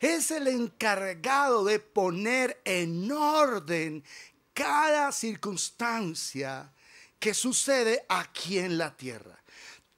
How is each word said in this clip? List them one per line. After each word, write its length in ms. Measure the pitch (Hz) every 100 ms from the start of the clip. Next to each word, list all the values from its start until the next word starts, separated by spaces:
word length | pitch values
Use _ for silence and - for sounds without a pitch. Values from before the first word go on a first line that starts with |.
es 280 | 285 330 -
el 160 | 311 269
encargado 1160 | 254 233 - 220 196 190 170 233 277 285 233
de 160 | 196 214
poner 840 | - 208 185 175 214 254 254 - -
en 460 | 185 170 170 208
orden 920 | 302 294 311 285 208 151 170 160 151 - - - _ _
cada 580 | - 285 294 311 302 277
circunstancia 1600 | - 226 196 202 180 - - 233 226 180 147 - 135 135 135 143 _ - - - -
que 160 | 214
sucede 720 | 202 254 - - 262 220 254 -
aquí 500 | 185 - - 170 190
en 180 | 180 165
la 180 | 156 143
tierra. 460 | 127 110 95 - _ - - - _